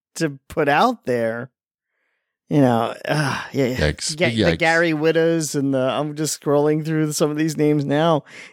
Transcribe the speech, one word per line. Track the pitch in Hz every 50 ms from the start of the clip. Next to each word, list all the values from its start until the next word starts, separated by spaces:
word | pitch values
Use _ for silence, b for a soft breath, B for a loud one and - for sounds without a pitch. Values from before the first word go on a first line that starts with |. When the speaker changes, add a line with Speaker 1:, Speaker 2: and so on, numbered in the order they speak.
| _ _ _
Speaker 1:
to | - 165 156 139 135 - -
put | - - 151 143
out | 143 156 196 247 247 - _
there." | - 123 120 117 113 113 117 120 - _ _ _ _ _ _ _ _ _ _ _ _ _ _ _ _ _ _ _ _
You | 165 151
know, | 139 127 120 113 113 113 117 - -
uh, | - 139 151 151 135 117 - - -
yeah, | - - 139
yeah. | 117 127 - 78 73
Speaker 2:
Yikes. | 73 - - - 160
Speaker 1:
Ga- | 151 175 -
Speaker 2:
Big | 117 110
Speaker 1:
the | 101
Speaker 2:
yikes. | 85 82 -
Speaker 1:
Gary | 165 160 165 165 175 170 156
Widows | 151 151 160 160 165 160 165 165 165 160 135 -
and | 147 135 139 135
the, | 131
I'm | 127 131 117 117 147 151 147
just | 147 156 147 - -
scrolling | - 156 143 147 147 151 151 156 156
through | 160 160 156 156 151
some | 151 - 160 147
of | 151
these | 151 156 160 147 151
names | 151 151 151 151 143
now. | 143 143 147 160 170 160 147 B B B B B B